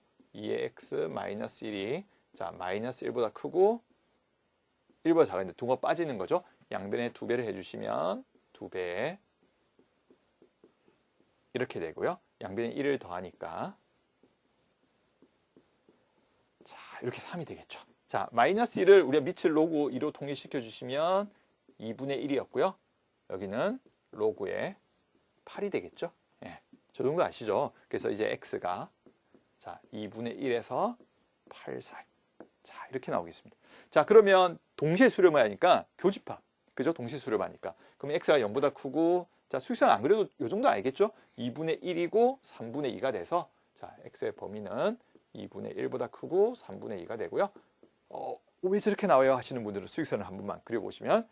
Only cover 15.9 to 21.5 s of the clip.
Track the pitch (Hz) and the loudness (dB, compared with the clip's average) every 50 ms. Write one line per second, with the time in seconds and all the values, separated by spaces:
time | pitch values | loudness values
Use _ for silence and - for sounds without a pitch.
15.9 | _ _ _ _ _ _ _ _ _ _ _ _ _ _ - - - - - - | _ _ _ _ _ _ _ _ _ _ _ _ _ _ -20 -20 -20 -20 -20 -18
16.9 | - - - 123 - - - - - 175 151 - 95 - - - - - - - | -12 -6 -4 -4 -4 -4 -8 -10 -8 -8 -6 -8 -10 -14 -14 -16 -16 -16 -16 -20
17.9 | _ _ _ _ - 107 98 - - 117 120 147 190 214 240 226 - 214 190 175 | _ _ _ _ -2 -2 -2 2 4 6 6 6 6 4 2 0 0 4 10 12
18.9 | 202 196 160 127 135 151 131 151 180 - - 175 156 156 156 170 160 147 147 131 | 12 12 10 8 4 2 2 2 -4 0 2 2 4 4 4 4 2 0 0 0
19.9 | 123 127 151 151 - - 147 139 143 - - - - 143 117 110 - - - 123 | -2 -2 -4 -4 -6 -6 -8 -6 -6 -8 -8 -6 -6 -6 -6 -6 -10 -12 -8 -6
20.9 | 131 147 160 175 185 196 208 202 - _ _ _ | -2 0 0 2 2 2 0 -2 -8 _ _ _